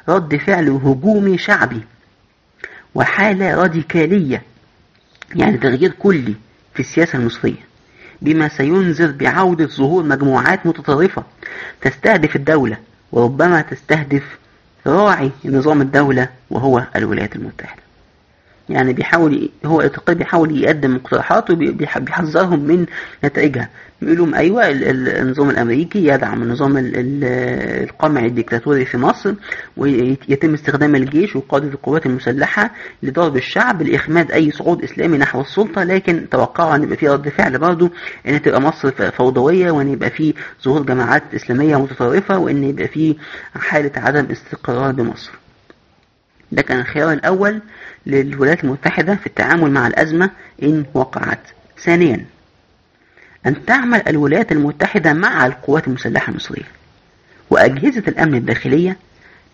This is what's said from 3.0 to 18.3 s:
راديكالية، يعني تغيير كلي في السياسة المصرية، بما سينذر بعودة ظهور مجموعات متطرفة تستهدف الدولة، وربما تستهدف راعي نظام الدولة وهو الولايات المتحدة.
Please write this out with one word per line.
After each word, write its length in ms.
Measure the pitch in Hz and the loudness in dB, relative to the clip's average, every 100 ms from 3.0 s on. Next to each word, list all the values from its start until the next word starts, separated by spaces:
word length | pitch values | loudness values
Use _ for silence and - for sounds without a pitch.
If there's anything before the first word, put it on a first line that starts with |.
| - 202 208 190 190 | 0 2 0 2 0
راديكالية، 880 | 160 180 160 139 170 156 202 143 - - _ _ _ _ _ _ _ - | 2 2 0 -2 0 2 2 2 -2 -8 _ _ _ _ _ _ _ -8
يعني 220 | 175 131 120 | 0 2 2
تغيير 340 | 131 127 185 - | 0 2 0 2
كلي 360 | 202 165 120 104 - _ _ | 2 2 -2 -8 -14 _ _
في 60 | - | -10
السياسة 380 | 127 160 165 131 | -4 0 0 0
المصرية، 440 | 117 - - - - _ _ _ - - | -4 -2 -4 -4 -12 _ _ _ -20 -4
بما 260 | 147 160 151 | 0 2 0
سينذر 600 | - 139 185 180 151 165 | 0 2 2 2 2 0
بعودة 560 | 139 131 151 185 165 156 | 0 -2 2 2 2 0
ظهور 360 | - 135 180 | 0 2 2
مجموعات 640 | 151 135 135 131 135 190 170 | 2 2 2 2 2 0 0
متطرفة 560 | 160 143 143 185 - - _ - - - - | -2 0 2 2 0 -12 _ -18 -16 -16 -6
تستهدف 560 | 135 - - 190 151 143 | -4 0 2 2 2 0
الدولة، 400 | 139 156 123 104 - _ _ | 2 2 2 -4 -12 _ _
وربما 480 | 120 120 139 175 165 | 0 2 2 4 2
تستهدف 640 | 151 165 - 156 143 139 - - _ _ _ _ 135 | 0 -6 -2 -2 0 -4 -6 -16 _ _ _ _ 0
راعي 440 | 170 208 170 135 - | 4 4 2 -2 -4
نظام 360 | - 135 151 151 | -2 0 2 2
الدولة 480 | 135 143 143 131 123 - - | 2 2 2 2 -2 -6 -8
وهو 360 | 113 135 120 - - | -2 2 2 0 -4
الولايات 400 | 107 101 104 - | -2 -2 -4 -8
المتحدة. 460 | 98 - - - _ _ _ _ _ | -12 -14 -18 -20 _ _ _ _ _